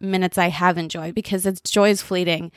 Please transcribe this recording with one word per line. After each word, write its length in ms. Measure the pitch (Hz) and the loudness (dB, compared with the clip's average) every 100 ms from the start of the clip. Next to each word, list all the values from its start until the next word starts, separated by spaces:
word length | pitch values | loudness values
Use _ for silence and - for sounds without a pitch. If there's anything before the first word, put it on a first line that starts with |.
minutes 380 | 190 190 180 - | -2 0 0 2
I 100 | 175 | 0
have 300 | 156 180 170 | 2 2 2
in 100 | 160 | -4
joy 240 | 170 160 | -8 -6
because 320 | 220 - 190 190 | -6 -4 -2 -2
it's, 140 | 180 | -4
joy 300 | - 208 202 | 0 4 4
is 120 | 196 | 2
fleeting. 480 | - 185 175 160 170 | -2 -2 0 -2 -4